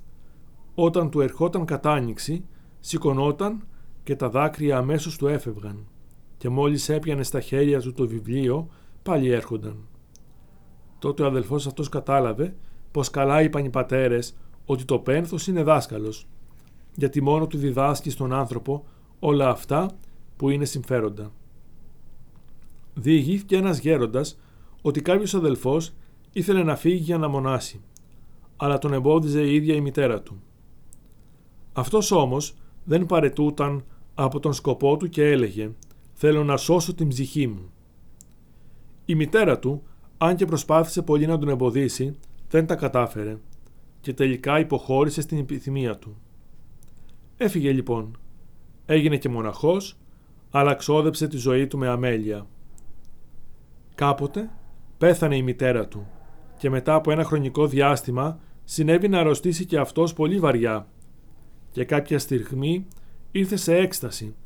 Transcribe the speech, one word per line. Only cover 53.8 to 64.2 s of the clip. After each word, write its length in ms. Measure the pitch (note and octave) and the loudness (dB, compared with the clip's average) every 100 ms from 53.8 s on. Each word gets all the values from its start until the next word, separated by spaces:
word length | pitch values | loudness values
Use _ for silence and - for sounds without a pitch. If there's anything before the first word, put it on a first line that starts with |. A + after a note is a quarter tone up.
| - | -12
Κάποτε 560 | - C#3+ C#3 C#3 G3+ A3 - - - - - | 0 0 2 -2 -4 -8 -10 -14 -16 -16 4
πέθανε 380 | E3+ E3+ D#3 C3+ | 6 6 4 2
η 60 | |
μητέρα 460 | B2+ A#2+ B2+ A#2+ G2+ | 0 0 2 2 -2
του 180 | G#2 G2+ - - - - - | -8 -12 -14 -16 -16 -18 -4
και 120 | C#3 | -2
μετά 240 | C3 C#3+ | 0 4
από 160 | D#3 D#3+ | 4 4
ένα 140 | D#3 | 2
χρονικό 420 | D#3+ D3+ C3+ D3 D3 | 2 0 0 2 2
διάστημα 720 | C3+ C#3 C#3 - B2 D3+ E3 - - | 4 4 2 0 -2 -2 -4 -12 -18
συνέβη 440 | - - D#3 E3+ G3+ | -8 0 4 4 4
να 100 | F#3 | 4
αρρωστήσει 480 | D#3 C#3+ F#3 E3 F3+ | 4 2 0 -2 0
και 120 | D#3 | 0
αυτός 340 | C3 D#3+ E3 | 0 0 0
πολύ 260 | E3 D#3 G3 | 2 0 2
βαριά 500 | D#3 A#2+ A#2 G#2+ - - - - - - - - - | 2 4 2 -2 -6 -18 -20 -20 -20 -20 -20 -20 -10
και 140 | B2+ | -6
κάποια 340 | B2 D3 C#3+ D3 | 0 0 2 -2
στιγμή 680 | - B2+ A2 C3 D3 F3+ F#3+ - - - - | 0 -2 -2 -2 0 -2 -4 -12 -16 -16 -6
ήρθε 260 | G3 F#3+ G3+ | -2 0 0
σε 200 | E3 F3 | 4 4
έκσταση 580 | F#3 - B2 - | 4 0 -6 -8